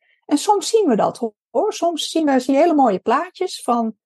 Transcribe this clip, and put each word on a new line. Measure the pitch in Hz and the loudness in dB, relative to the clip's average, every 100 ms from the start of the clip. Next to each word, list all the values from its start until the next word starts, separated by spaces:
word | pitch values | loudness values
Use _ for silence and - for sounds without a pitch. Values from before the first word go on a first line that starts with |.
| _ _ - | _ _ -4
En | 294 | -2
soms | - 415 - | 2 0 2
zien | 453 370 | 0 2
we | 202 | 2
dat, | 170 - | 0 -2
hoor. | 233 _ _ 247 415 | -10 _ _ -2 -2
Soms | - 339 330 - | -2 -4 -4 -4
zien | 330 302 | -2 0
wij, | 262 | 0
zie | 254 | 2
je | 269 | 2
hele | 339 | 4
mooie | 302 254 185 | 4 2 0
plaatjes | - 254 349 - 370 - | -2 -2 -2 -6 -8 -6
van, | - 240 226 - | -4 -2 -2 -8